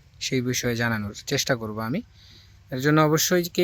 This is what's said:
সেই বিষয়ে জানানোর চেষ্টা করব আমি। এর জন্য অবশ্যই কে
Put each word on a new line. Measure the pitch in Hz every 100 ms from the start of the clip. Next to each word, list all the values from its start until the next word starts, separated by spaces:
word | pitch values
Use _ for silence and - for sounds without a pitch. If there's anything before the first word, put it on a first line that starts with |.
| - -
সেই | - 131
বিষয়ে | 123 123 123 117
জানানোর | 117 110 104 104 -
চেষ্টা | 139 - 123
করব | 110 107
আমি। | 113 165 - - - - - - -
এর | 131
জন্য | 143 156
অবশ্যই | 156 156 - 180 170
কে | -